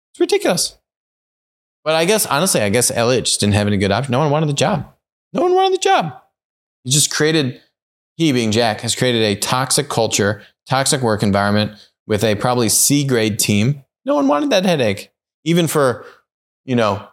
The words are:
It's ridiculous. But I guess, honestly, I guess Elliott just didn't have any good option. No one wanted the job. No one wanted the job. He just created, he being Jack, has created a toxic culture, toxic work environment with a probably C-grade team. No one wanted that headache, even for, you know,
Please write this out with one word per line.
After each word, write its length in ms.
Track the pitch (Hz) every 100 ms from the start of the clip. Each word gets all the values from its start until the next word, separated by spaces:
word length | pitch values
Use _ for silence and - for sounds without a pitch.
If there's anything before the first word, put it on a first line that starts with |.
| _
It's 80 | -
ridiculous. 580 | 349 392 311 175 - - _ _ _ _ _ _ _ _ _ _
But 120 | 151 160
I 100 | 175
guess, 200 | 220 -
honestly, 360 | 139 185 160
I 80 | 104
guess 220 | 117 120
Elliott 340 | 110 117 127 -
just 140 | -
didn't 160 | 104 104
have 100 | 104
any 120 | 101
good 140 | 98
option. 200 | 101 135
No 80 | 120
one 100 | 156
wanted 200 | 147 156
the 40 |
job. 400 | 143 147 170 - _ _ _ _
No 80 | 190
one 140 | 359 370
wanted 240 | 381 381
the 20 |
job. 320 | 392 359 165 - _ _ _ _ _ _
He 80 | 127
just 200 | 147 -
created, 500 | - 151 160 127 - _ _ _ _ _ -
he 140 | 160
being 200 | 123 113
Jack, 300 | 107 117 107
has 140 | 117 -
created 280 | 127 117
a 160 | 107 101
toxic 500 | - 127 135 - 135
culture, 540 | - 110 - 101 107 - _ -
toxic 340 | 135 135 143
work 220 | 117 104
environment 480 | 107 98 101 104 107 - - _ -
with 180 | 104
a 120 | 110 104
probably 340 | 127 123 110
C-grade 720 | - - 143 139 120 110 104
team. 440 | - 104 117 143 - _ 262
No 100 | 285
one 120 | 277
wanted 220 | 294 294
that 160 | 202 190
headache, 460 | 160 110 95 - _ _ _ 156
even 220 | 170 160
for, 380 | 151 131 120 - - _ _ _ _ -
you 100 | 123
know, 320 | 107 98 -